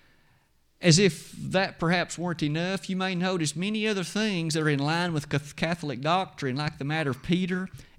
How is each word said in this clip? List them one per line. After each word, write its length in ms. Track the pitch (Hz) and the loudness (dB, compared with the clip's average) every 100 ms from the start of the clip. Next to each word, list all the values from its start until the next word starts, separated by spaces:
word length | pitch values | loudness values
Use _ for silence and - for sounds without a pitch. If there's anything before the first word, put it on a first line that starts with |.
| - _ _ _ _ _ _ _ | -20 _ _ _ _ _ _ _
As 180 | 180 160 | 6 8
if 340 | 196 - - | 6 4 -8
that 440 | - 139 175 190 - | -12 -2 0 0 0
perhaps 400 | 165 180 160 - | 0 2 0 -4
weren't 240 | 175 156 | -4 -2
enough, 480 | 151 156 175 190 - | 0 0 -2 -4 -4
you 60 | 185 | -4
may 180 | 185 | -2
notice 420 | 180 185 185 151 156 | 0 0 0 -2 -2
many 300 | 196 214 214 | -2 -2 0
other 180 | 196 | 0
things 520 | 170 202 220 185 165 156 | -2 -2 0 0 0 0
that 80 | |
are 60 | 156 | 2
in 100 | 143 | 2
line 340 | 143 165 175 | 2 0 0
with 160 | 156 - | -2 -2
Cath-, 260 | 143 - - | -4 -4 -4
Catholic 460 | 165 170 147 123 | -4 -2 -6 -4
doctrine, 540 | 147 180 185 - 139 127 | 0 0 0 -4 -4 -2
like 240 | 151 - | -4 -4
the 40 | |
matter 280 | 143 156 147 | -2 0 0
of 100 | 123 | -2
Peter, 480 | - 175 185 185 185 - - | 0 0 0 -2 -4 -10 -20